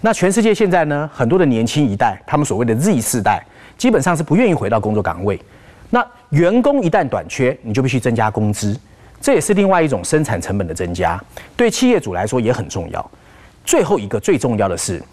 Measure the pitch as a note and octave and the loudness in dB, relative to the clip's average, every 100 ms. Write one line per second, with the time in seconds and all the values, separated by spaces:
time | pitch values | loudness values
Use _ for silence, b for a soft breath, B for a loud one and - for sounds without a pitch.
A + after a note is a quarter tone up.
0 | A3 G#3+ F#3 G3 A3+ G#3 G#3 F3 D#3 C#3+ | 0 2 2 2 2 2 2 2 2 -2
1 | D3+ - A#2+ F#3 D#3+ A2+ A#2 - C#3+ G2 | -4 -2 0 4 4 2 0 2 0 2
2 | A#2+ F#2+ - D3+ C#3+ G2 A#2+ A2+ F3+ D#3 | 0 -2 -4 -2 -2 -2 0 0 2 0
3 | A2 B2 G#2 F#2+ - B B B B3 A3 | 0 -2 0 -2 -4 B B B 2 2
4 | - D#3+ D#3+ E3+ A#3+ D#3+ G2+ A2 G#2 G#2+ | 2 -2 0 2 2 2 0 0 0 -2
5 | F#2 F2 G2+ F#2+ B B B B B A#3+ | -2 -4 -4 -4 B B B B B -2
6 | - B B D3 E3+ A3+ C#4+ C#4+ F3+ - | -2 B B 2 4 4 2 2 2 0
7 | C#3+ G2+ E2 - B2+ - A#2 A2 C3 B2+ | 0 -4 -6 -2 -2 -2 -4 -2 0 0
8 | B2 A#2 A2 A2 G#2+ G#2 G#2 A2 b b | 0 0 0 0 -2 -2 -4 -4 b b
9 | b b - A#3+ - G3+ G3 F#3 D#3 A2+ | b b 0 2 2 2 4 2 2 -2
10 | F2 D#3 D3+ F#2+ - G2+ F2+ D#2+ F2+ E2+ | -2 -2 0 -4 -4 -4 -4 -4 -6 -2
11 | E2+ F2 - B B - A#3+ - B3+ A3 | -2 -2 -10 B B 0 0 2 2 2
12 | A2 F2+ G#2 B2+ A2 B2 F2 - E2+ - | 0 -6 -2 -2 0 -2 -4 -8 -8 -10
13 | - B B B B B - E4+ E3 F#3+ | -12 B B B B B 0 0 2 0
14 | G2+ G#2+ - D#3 C3 A2 G2 E2+ - E2+ | -2 -4 0 0 0 0 -2 -2 -6 -8
15 | - | -10